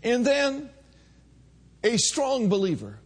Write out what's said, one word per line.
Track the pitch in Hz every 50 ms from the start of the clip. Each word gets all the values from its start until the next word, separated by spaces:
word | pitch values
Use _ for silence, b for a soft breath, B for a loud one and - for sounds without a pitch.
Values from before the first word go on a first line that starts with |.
And | - 226 240 247 240
then | 269 277 285 277 277 269 277 294 - - - - b b b b b b b b b - - - - - - - - - - -
a | 214 240 208
strong | - - - - 277 262 269 262 226 196
believer | 190 196 196 190 160 - - 101 101 - -